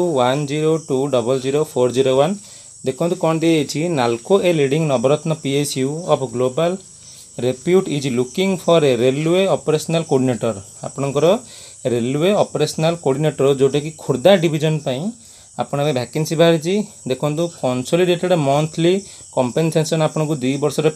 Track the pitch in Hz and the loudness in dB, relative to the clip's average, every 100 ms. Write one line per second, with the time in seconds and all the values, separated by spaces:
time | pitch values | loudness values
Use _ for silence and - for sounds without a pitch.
0 | 175 143 123 139 143 151 156 160 156 131 | 0 2 2 0 -2 -2 0 -2 -2 -2
1 | 139 127 113 135 127 143 156 - 123 120 | 0 0 0 0 0 -2 -2 0 0 2
2 | 131 131 147 202 - - - - 131 131 | 2 2 2 -2 -10 -20 -20 -10 -6 -2
3 | 170 185 165 160 165 165 139 143 170 156 | -2 0 0 2 2 2 0 -4 -2 0
4 | 120 117 - 196 185 165 139 147 160 127 | 0 0 2 2 4 2 2 2 0 2
5 | 127 147 165 156 139 139 143 135 131 151 | 2 0 -2 -4 -2 -2 -2 -2 -4 -4
6 | 170 143 127 120 127 123 170 190 - - | -2 -2 -2 -2 -2 -2 -2 -4 -10 -20
7 | - - - - 120 127 - 185 185 147 | -20 -20 -20 -6 -4 -2 2 2 2 -2
8 | 135 120 123 - 190 185 - 170 147 120 | -2 -2 -2 -2 -2 0 2 4 4 4
9 | 127 135 160 180 190 143 - 156 - 165 | 2 2 0 2 2 0 0 -2 0 -2
10 | 160 135 131 117 117 98 98 - - - | 0 2 2 0 -2 -4 -10 -14 -12 -6
11 | 139 135 156 220 - - - - 127 120 | -4 0 2 2 -2 -20 -20 -8 -4 -2
12 | 117 143 175 202 127 143 147 - 160 170 | -2 0 0 2 0 -2 -4 -2 -2 -2
13 | 143 135 156 151 135 139 135 143 151 160 | -2 0 0 0 0 2 2 0 -4 -8
14 | - 131 143 196 165 151 156 156 139 127 | -4 2 4 4 2 0 -2 -2 -4 -6
15 | 190 233 - - - - 120 143 147 127 | -6 -10 -16 -20 -14 -10 -6 -2 -2 -2
16 | 120 156 156 156 170 165 151 202 202 - | -4 -4 -2 2 4 2 0 -4 -4 -8
17 | - 131 151 147 170 - 131 127 127 170 | -6 -4 -2 -2 -4 -4 -2 -2 0 0
18 | 180 170 180 175 139 143 156 160 165 190 | 2 0 0 0 2 2 0 0 0 0
19 | 202 - - - 127 117 165 160 156 160 | -2 -16 -8 -2 0 0 0 0 0 0
20 | 156 160 156 156 127 139 147 139 151 | 0 0 -2 -2 -2 0 -2 0 -2